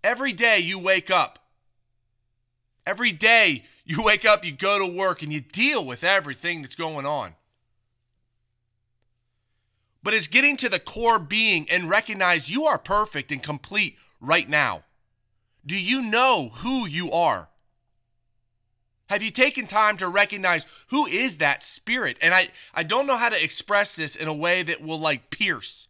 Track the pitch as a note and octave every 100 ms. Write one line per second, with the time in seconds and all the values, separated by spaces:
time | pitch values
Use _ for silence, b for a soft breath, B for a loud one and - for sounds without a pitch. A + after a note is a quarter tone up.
0 | G3+ A#3+ C4+ F#3+ A#3 G#3 E3+ F#3+ F#3 F#3+
1 | F3+ F#3 C#3 - _ _ _ _ _ _
2 | _ _ _ _ _ _ _ _ - G3
3 | A#3+ D#3+ G#3+ A#3 G3 C3+ b b - D3+
4 | G#3+ G#3 A3 G#3 F3 C3+ G3 G3+ F#3+ F3
5 | F#3+ F3 D3+ D3+ B2+ F#3+ C4 C#4 C#3 B2
6 | E3+ G3 D3+ C3 E3+ E3+ C3+ - E3 D3+
7 | C#3 D3 G#2 E2 _ _ _ _ _ _
8 | _ _ _ _ _ _ _ _ _ _
9 | _ _ _ _ _ _ _ _ _ _
10 | G3+ A3 - A3+ C#4+ C#4 B3 F#3+ - G#3+
11 | A#3 A3+ D3+ G#3 A3 F3 D3 F3 E3 G3
12 | A3 G3+ F3+ E3+ C3 A3 D#4 G#3+ - G#3
13 | G#3+ D3 C3 C#3 C#3 C#3+ - G#3 F3 b
14 | b b B2+ E3+ F3 D3+ C3 E2+ _ _
15 | _ _ _ _ _ _ D3 F#3+ F3+ C4
16 | A#3 A3 C4 A3 B2 A#2 G3 C4 G#3 D#3
17 | F3+ E3+ E3 G2+ D#2 _ _ _ _ _
18 | _ _ _ _ _ _ _ _ _ _
19 | _ G3+ A3 A#3 C4 C#4 A3 G#3 G#3+ G3
20 | F#3 F#3+ G3+ G3+ F#3+ E3 - B B C4+
21 | C#4 F3 B3+ D#3 D3 C3+ - - - B3+
22 | F3 A#2 E3 F#3 - B B - D#3+ A#3
23 | C#4 B3 A#3 G3+ D#3 - - G3+ G#3 -
24 | D3+ - D#3 D3+ E3+ F#3 E3 D#3+ D#3 D#3+
25 | D#3 C3+ _ - G3+ C3+ - - -